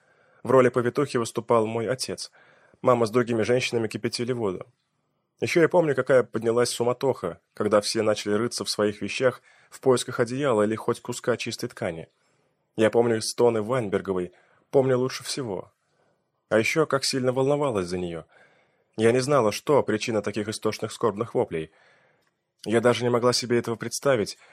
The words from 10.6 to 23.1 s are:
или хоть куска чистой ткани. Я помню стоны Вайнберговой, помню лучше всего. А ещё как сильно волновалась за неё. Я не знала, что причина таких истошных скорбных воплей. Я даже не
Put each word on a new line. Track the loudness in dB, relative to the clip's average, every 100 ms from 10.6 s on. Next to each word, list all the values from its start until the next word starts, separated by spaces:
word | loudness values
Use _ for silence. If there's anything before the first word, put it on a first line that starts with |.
или | 2 0
хоть | -4 -4
куска | -6 -6 -4 -4
чистой | -4 -8 -10
ткани. | -6 -6 -6 -12 _ _ _ _ _ _ 0
Я | 2
помню | 4 2 0
стоны | -2 0 2 2
Вайнберговой, | -2 -2 -2 -2 -2 -4 -6 -10 _ _ _
помню | 2 2 2
лучше | 0 -6
всего. | -10 -8 -6 -8 -10 _ _ _ _ _ _ _ _
А | 0
ещё | 2 0 0
как | 0
сильно | -2 -2 0
волновалась | 0 0 0 0 -2 -2
за | -4
неё. | -6 -8 -14 _ _ _ _ _ _ 0
Я | 2
не | 2
знала, | 2 2 2
что | 0 2 2
причина | 2 -2 -2 -2
таких | -2 -4 -6
истошных | -4 -6 -4 -8
скорбных | -2 -2 -2 -4
воплей. | -2 -2 -4 -8 _ _ _ _ _ _ _ _ _
Я | -2 2
даже | 2 2
не | 0